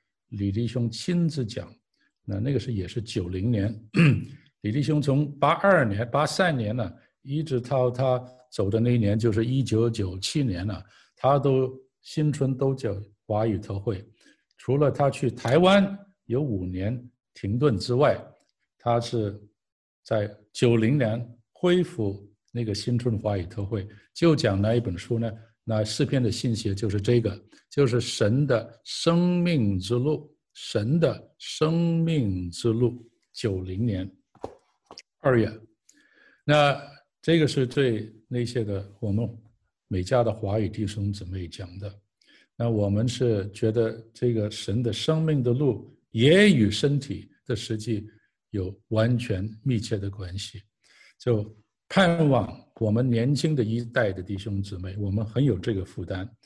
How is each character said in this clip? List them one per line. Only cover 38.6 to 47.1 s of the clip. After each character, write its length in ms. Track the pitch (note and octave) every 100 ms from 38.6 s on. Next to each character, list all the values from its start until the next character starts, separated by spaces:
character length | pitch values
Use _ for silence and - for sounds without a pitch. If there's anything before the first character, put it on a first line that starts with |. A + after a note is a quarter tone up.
的 260 | G#2 G2 G2 -
我 100 | G#2+
们 180 | G2+ A#2 - - _ _ _ -
每 120 | F#2+
家 220 | F2+ B2+
的 100 | A#2
华 280 | G#2 G2+ G#2+
语 80 | G2+
弟 180 | - G2+
兄 260 | G#2 G2+
姊 120 | G2+
妹 240 | F2 F#2+ E2+
讲 280 | - F2+ F2+
的。 120 | G2+ - _ _ _ _ _
那 160 | - A#2
我 180 | A2 G2+
们 200 | G2+ B2
是 420 | - B2 G#2+ G2+
觉 220 | - A2
得 280 | A2+ A2+ A2 -
这 180 | - B2
个 160 | A2+ G#2
神 320 | G#2 - G#2
的 120 | A#2+
生 280 | G2+ - D#3+
命 200 | D#3+ D3
的 100 | B2
路 400 | B2 D3 G#2+ - - _
也 360 | A2+ B2+ F#3 G#3
与 220 | D3 G2+
身 300 | G2 D3 C#3+
体 280 | -